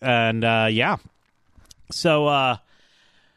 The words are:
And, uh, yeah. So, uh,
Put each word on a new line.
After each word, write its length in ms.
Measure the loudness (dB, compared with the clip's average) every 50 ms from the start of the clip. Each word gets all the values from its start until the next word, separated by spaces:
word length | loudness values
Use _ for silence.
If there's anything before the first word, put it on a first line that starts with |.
And, 420 | -2 0 0 2 2 0 0 0 0
uh, 240 | 0 2 2 0 0
yeah. 260 | 0 0 0 0 -2 -4 -8 -14 _ _ _ _ _ _ _ _ _ -20 -20 _ -20 -20 -20 -14
So, 340 | -10 -4 0 0 0 2 2
uh, 320 | 0 0 0 0 0 -2 -4 -8 _ _ _ _ _ _ _ _ _ _ _ _ _ _